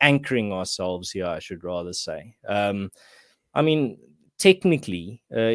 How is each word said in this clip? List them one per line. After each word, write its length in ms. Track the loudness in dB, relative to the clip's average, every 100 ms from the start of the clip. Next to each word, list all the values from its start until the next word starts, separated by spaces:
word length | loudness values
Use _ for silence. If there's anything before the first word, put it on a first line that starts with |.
anchoring 500 | 4 4 2 -2 -2
ourselves 600 | -4 -6 -4 -4 -4 -6
here, 160 | -6 -4
I 120 | -6
should 240 | -10 -10
rather 300 | -8 -6 -6
say. 420 | -8 -8 -10 -12 -12 -4
Um, 440 | 0 0 -2 -6 -12 _ -20 _ _ _
I 80 | 0
mean, 360 | 2 2 0 -6 -20 _ _ 4
technically, 840 | 6 6 4 2 0 -6 -8 -14 -6 0
uh, 40 | 2